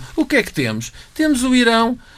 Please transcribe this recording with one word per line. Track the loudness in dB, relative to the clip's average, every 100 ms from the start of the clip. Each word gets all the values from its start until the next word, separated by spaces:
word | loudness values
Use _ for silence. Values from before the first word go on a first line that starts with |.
| -6 -4
o | 0
que | 0
é |
que | 0
temos? | -4 -4 -4 -8 -16 -16
Temos | -2 0 0
o | 2
Irão | 2 4 2 0 -2 -10